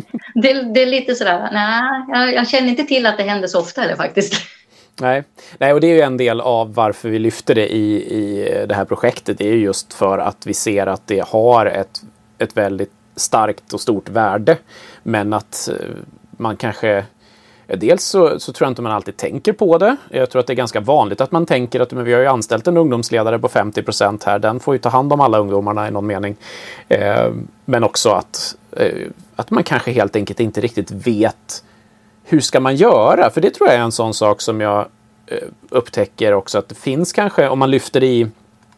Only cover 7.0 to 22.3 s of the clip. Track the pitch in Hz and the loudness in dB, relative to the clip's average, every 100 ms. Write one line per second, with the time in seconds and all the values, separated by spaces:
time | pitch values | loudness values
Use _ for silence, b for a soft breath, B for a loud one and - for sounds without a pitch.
7 | 117 110 113 - - 117 107 110 107 104 | -4 0 0 0 0 2 2 0 0 -2
8 | - 107 104 101 101 101 104 101 95 - | -2 -4 -4 -4 -2 -2 -2 -2 -2 0
9 | 120 - - 95 101 113 101 95 - - | 0 0 -4 -2 0 2 0 -2 -6 -2
10 | 101 95 85 - - 101 110 98 95 95 | 0 0 -2 -6 -6 -6 -2 -2 -2 -4
11 | - 98 - 113 117 120 101 92 95 - | -4 -4 0 2 6 6 4 -2 -6 -12
12 | - _ _ - 110 - 101 98 101 _ | -20 _ _ -6 -4 -2 -2 -2 -8 _
13 | _ - - 117 107 101 - 104 - 101 | _ -10 -2 0 0 -2 -8 -6 -2 -4
14 | - 104 107 101 107 131 B B B B | -2 -2 0 0 2 0 B B B B
15 | - 110 101 104 - - - - - - | -4 -2 -2 -4 -6 -10 -8 -8 -8 -14
16 | - - _ - 113 101 113 101 110 101 | -18 -20 _ -8 -6 -4 -6 -2 0 0
17 | 104 _ b b b b b 95 107 190 | -2 _ b b b b b -2 2 2
18 | - 196 160 - - - 143 120 117 104 | 2 4 4 2 -6 -2 -2 -2 -4 -4
19 | 98 - 80 120 - 208 196 165 202 277 | -6 -8 -8 -4 -2 2 4 4 4 0
20 | - 131 127 131 123 127 117 110 104 147 | -4 -4 -2 0 -2 -2 -2 -2 0 2
21 | 107 98 131 165 170 135 120 123 123 127 | 2 -2 0 0 2 0 0 -2 -2 -2
22 | 120 120 135 | 0 2 4